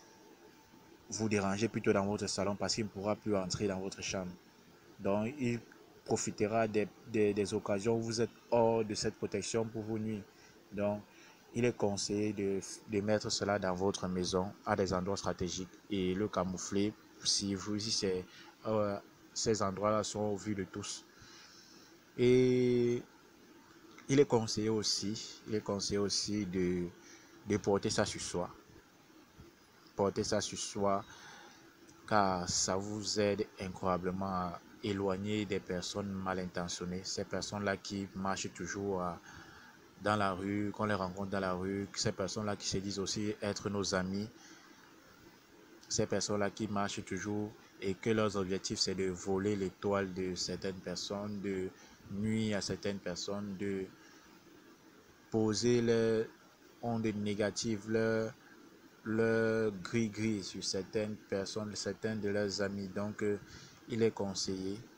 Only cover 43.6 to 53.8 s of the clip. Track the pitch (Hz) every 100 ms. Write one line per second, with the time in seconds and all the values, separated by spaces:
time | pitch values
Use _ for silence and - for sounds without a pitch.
43.6 | 104 101 95 95 92 98 107 - - -
44.6 | - - - - - - - - - -
45.6 | - - - - 107 101 95 104 101 -
46.6 | 110 101 101 - - 95 98 104 104 -
47.6 | - - 98 92 117 110 107 101 92 95
48.6 | - 107 - 95 95 90 98 95 98 104
49.6 | 95 - 104 101 98 92 92 90 - 90
50.6 | 98 95 90 90 - 101 104 104 98 95
51.6 | 92 - - - - 98 110 110 110 104
52.6 | - 95 101 98 90 87 - 101 104 92
53.6 | 101 98